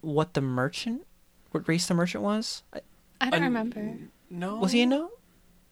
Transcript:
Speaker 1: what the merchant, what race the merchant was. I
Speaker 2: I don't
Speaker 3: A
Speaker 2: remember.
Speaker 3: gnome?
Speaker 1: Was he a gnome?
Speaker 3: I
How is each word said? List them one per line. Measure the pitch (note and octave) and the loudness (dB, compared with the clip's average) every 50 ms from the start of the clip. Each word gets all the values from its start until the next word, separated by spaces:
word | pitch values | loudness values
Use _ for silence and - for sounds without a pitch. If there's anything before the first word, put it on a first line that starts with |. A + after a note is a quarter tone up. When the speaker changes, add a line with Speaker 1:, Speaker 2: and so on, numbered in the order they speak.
Speaker 1:
what | - D#3+ D3 D3 D3+ - - | -6 -2 2 2 2 2 2
the | D3+ | 0
merchant, | C#3 C3 B2+ B2 B2+ C#3+ - - - A#3 A#3 C#4 F4+ - _ - _ _ _ _ _ - | 0 0 2 2 0 0 0 -4 -6 -6 -6 -6 -8 -14 _ -20 _ _ _ _ _ -6
what | - D#3 - - | -6 -4 0 2
race | E3 E3+ F3 - | 0 2 2 2
the | F3+ | 2
merchant | E3+ F3 F3 - - G#3 | 2 2 0 0 -2 -2
was. | G3+ G#3 A3 A3+ - - - - _ - | 0 0 0 -2 -4 -8 -10 -12 _ -14
I | - - - - _ _ _ _ - C4 | -14 -14 -16 -20 _ _ _ _ -4 -2
Speaker 2:
I | B3+ | 0
don't | - - C#4 | 2 2 2
Speaker 3:
A | |
Speaker 2:
remember. | C4 A#3+ A#3 A3 A#3 - G#3+ G#3 A3 A#3 - - - - _ _ - | 2 0 0 -2 -4 -4 -6 -6 -8 -8 -10 -14 -16 -20 _ _ -14
Speaker 3:
gnome? | F3+ F3 F3+ F#3+ G#3 A3+ | -10 -8 -6 -6 -2 0
Speaker 1:
Was | G3 F#3 | 0 4
he | - A#3+ | 4 4
a | A#3+ B3 | 4 6
gnome? | C4+ D4 D#4+ F#4 | 4 2 0 -2
Speaker 3:
I | A#4 - _ _ _ _ _ _ _ _ _ _ | -8 -14 _ _ _ _ _ _ _ _ _ _